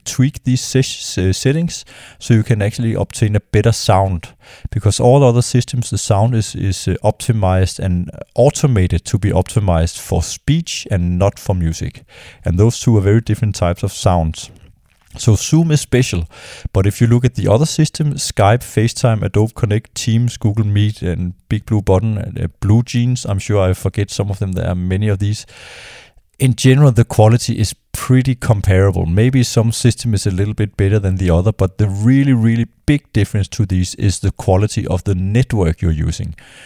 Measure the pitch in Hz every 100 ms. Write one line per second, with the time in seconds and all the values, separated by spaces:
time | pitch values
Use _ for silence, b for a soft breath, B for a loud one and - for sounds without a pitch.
0 | - - 131 - - 127 - 165 135 -
1 | - - 92 95 127 151 170 - - B
2 | B B - 113 107 107 101 - 117 101
3 | 95 - 107 101 - 107 110 110 - 95
4 | 98 90 - - B B B - 104 -
5 | 120 139 131 120 120 123 - 123 117 110
6 | - 101 113 117 - - 98 92 - 92
7 | 107 - - 113 95 92 95 - 92 87
8 | 87 - - - 127 - 147 113 90 82
9 | - 107 98 90 - - 101 85 82 -
10 | - 87 78 - - 156 165 - - 98
11 | 87 90 98 - - 92 82 82 78 -
12 | - B B B - 85 110 - - 110
13 | 98 110 - 104 107 98 87 87 95 -
14 | 104 87 82 78 - - - _ _ _
15 | _ - - 104 - 156 165 151 - 123
16 | 127 87 80 B B B B 101 95 -
17 | 117 120 123 - 101 107 160 - 151 -
18 | 151 143 - - 98 120 - - 113 -
19 | 123 110 98 - 110 - 104 104 - -
20 | - 113 120 - 110 107 104 104 104 107
21 | 90 85 87 92 _ 107 - 107 98 92
22 | 110 107 92 - 87 - 101 110 120 120
23 | 120 127 - 98 - 104 92 92 98 -
24 | 101 - 101 95 101 92 85 90 90 92
25 | 107 95 101 107 - B B B B B
26 | B B _ - 131 120 127 131 147 117
27 | 113 - 110 117 - 120 107 - _ -
28 | - 127 131 123 - 107 95 92 98 92
29 | 85 90 120 131 120 - 113 - 120 -
30 | 117 104 104 92 101 104 104 - 98 104
31 | 101 92 92 82 95 - 95 - 107 98
32 | 110 135 139 127 113 113 117 _ - 147
33 | - - 101 107 98 - 98 92 90 -
34 | 104 - 98 - - 92 104 - - 90
35 | - 90 95 107 135 113 85 85 90 78
36 | 78 82 - 85 B B